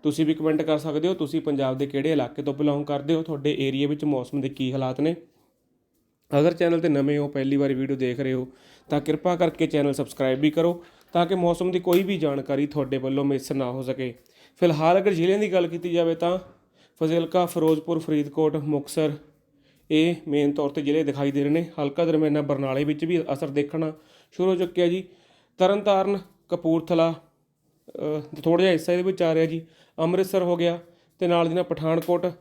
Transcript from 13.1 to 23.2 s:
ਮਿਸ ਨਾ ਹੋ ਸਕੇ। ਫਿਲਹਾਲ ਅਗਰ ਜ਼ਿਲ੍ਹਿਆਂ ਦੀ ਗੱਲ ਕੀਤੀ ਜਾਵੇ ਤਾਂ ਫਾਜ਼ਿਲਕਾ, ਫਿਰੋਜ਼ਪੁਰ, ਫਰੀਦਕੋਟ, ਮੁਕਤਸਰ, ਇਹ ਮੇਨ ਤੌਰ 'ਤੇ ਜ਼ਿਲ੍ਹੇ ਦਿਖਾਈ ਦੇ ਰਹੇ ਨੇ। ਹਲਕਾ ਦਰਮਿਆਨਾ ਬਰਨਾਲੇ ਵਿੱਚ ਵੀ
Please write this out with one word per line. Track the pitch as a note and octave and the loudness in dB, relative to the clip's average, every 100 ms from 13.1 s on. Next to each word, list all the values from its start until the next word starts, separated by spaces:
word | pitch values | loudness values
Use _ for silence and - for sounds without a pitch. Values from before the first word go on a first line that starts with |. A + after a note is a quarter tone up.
| C3+ C#3 | 0 0
ਮਿਸ | C3+ C3 | -2 -2
ਨਾ | C3+ B2+ | -4 -2
ਹੋ | B2+ | -4
ਸਕੇ। | B2+ C3 B2+ A#2 _ _ - _ | -6 -6 -6 -10 _ _ -20 _
ਫਿਲਹਾਲ | F3 D3+ D#3+ F#3 | 2 4 4 4
ਅਗਰ | G3 | 4
ਜ਼ਿਲ੍ਹਿਆਂ | E3+ F3 G3+ | 2 2 2
ਦੀ | G#3 | 2
ਗੱਲ | F3+ E3+ | 2 0
ਕੀਤੀ | E3+ E3 | -2 -2
ਜਾਵੇ | E3+ E3 D#3+ | 0 0 0
ਤਾਂ | E3+ F#3 - _ _ _ _ _ | -2 -2 -8 _ _ _ _ _
ਫਾਜ਼ਿਲਕਾ, | D#3+ E3 E3 F3+ F3 | 0 0 2 0 0
ਫਿਰੋਜ਼ਪੁਰ, | F3 D#3+ D#3 D#3+ E3 | 2 2 2 0 -4
ਫਰੀਦਕੋਟ, | D#3+ D3+ C#3+ D3+ D#3 D3+ | 0 0 0 0 0 0
ਮੁਕਤਸਰ, | D3 C#3+ D3 - D#3 D3+ - _ _ _ _ _ _ | -2 -4 -2 -2 -2 -4 -14 _ _ _ _ _ _
ਇਹ | D#3 E3 E3+ - | 2 2 0 -2
ਮੇਨ | D3 C#3+ | 2 2
ਤੌਰ | C#3+ C#3+ | 0 -2
'ਤੇ | C#3+ | -2
ਜ਼ਿਲ੍ਹੇ | C#3+ D3+ | 0 0
ਦਿਖਾਈ | C#3+ C3+ C#3 | 0 -2 -2
ਦੇ | C#3 | 0
ਰਹੇ | C#3+ | 0
ਨੇ। | D#3+ E3 - | 0 -2 -6
ਹਲਕਾ | C#3+ C#3 E3 | -6 -2 0
ਦਰਮਿਆਨਾ | D#3 D#3 D3+ | 2 2 0
ਬਰਨਾਲੇ | C#3+ C3+ C3+ C3+ | 0 -2 -2 0
ਵਿੱਚ | D3+ D3 E3 | -2 -2 0
ਵੀ | F3 | -2